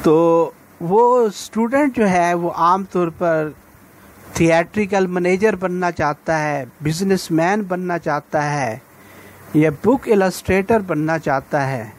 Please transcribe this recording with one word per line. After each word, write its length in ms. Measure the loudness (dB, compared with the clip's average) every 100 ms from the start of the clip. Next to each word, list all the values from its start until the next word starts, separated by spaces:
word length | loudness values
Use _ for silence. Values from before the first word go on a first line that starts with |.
तो 500 | 4 4 4 2 0 -6 -20 -10
वो 480 | 0 2 4 4 0
student 640 | -4 -8 -4 0 0 0
जो 100 | 0 2
है 280 | 2 2
वो 140 | 0 -4
आम 360 | 0 2 2
तौर 260 | 0 -2 -2
पर 420 | -2 -2 0 -4 -10 -20 -20 -20 -20 -20 -20 -14 0
theatrical 680 | 2 4 0 -4 -2 0 0
manager 500 | 0 0 2 2 0
बनना 340 | -4 -2 -4
चाहता 460 | -2 -4 -2 -4 -2
है, 300 | -2 -4 -8 _
businessman 840 | -6 -2 0 0 0 0 2 0 -4
बनना 320 | -6 -4 -4
चाहता 440 | -4 -6 -2 -4
है 380 | -2 -2 -4 -6 -14 -20 -20 -20 -20 -20 -2 2
या 140 | 2 2
book 240 | 0 0 2
illustrator 760 | 2 2 -2 -2 -2 2 0
बनना 340 | 0 -2 -2 -2
चाहता 420 | -2 -2 -2 -2
है। 320 | -2 -6 -10